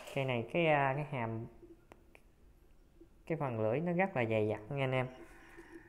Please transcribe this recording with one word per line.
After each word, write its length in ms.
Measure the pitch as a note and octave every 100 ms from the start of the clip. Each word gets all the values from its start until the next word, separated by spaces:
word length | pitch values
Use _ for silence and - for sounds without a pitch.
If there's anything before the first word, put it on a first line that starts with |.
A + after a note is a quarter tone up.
| -
cây 100 | C#3+
này 240 | C3+ A#2+ A2+
cái, 140 | F3 E3
à, 260 | D3 C#3
cái 100 | C#3
hàm, 420 | D3+ C#3 A2+ A2+ B2 - - - - - - - - - - - - - - - - - -
cái 120 | D#3
phần 220 | C#3 A2+
lưỡi 200 | A2 B2+
nó 120 | F3
rất 240 | F3 F#3+ C3+
là 80 |
dày 240 | A#2 A2 G#2+
dặn 280 | G2+ - C#3+
nha 80 |
anh 80 | C3+
em. 160 | C3 B2+ - - - - - - -